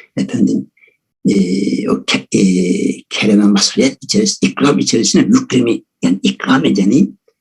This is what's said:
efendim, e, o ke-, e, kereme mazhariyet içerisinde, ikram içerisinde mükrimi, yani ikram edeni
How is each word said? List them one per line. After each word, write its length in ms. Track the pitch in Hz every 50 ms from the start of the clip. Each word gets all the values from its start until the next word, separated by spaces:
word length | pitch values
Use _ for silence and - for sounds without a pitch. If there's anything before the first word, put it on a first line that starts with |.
| - _ _ -
efendim, 500 | - - - - - - - - - - _ _ _ _ _ _ _ _ _ _ - -
e, 600 | - 196 180 180 190 196 - - - - - -
o 140 | - - -
ke-, 340 | - - - - - - -
e, 680 | - - 92 92 92 90 - 202 - - - - - -
kereme 360 | - - - 107 104 104 101
mazhariyet 580 | 101 101 98 - - - - 127 139 - - -
içerisinde, 480 | - - 101 104 - - - - -
ikram 280 | - - 135 143 139 131
içerisinde 460 | - - - 117 104 - - 165 -
mükrimi, 580 | - 240 262 - - - 127 - - - - - _ _ _ -
yani 160 | - 98 98 -
ikram 420 | 196 196 - - - 131 170 165
edeni 440 | - - - 92 101 123 156 - - - _ _ _ _ _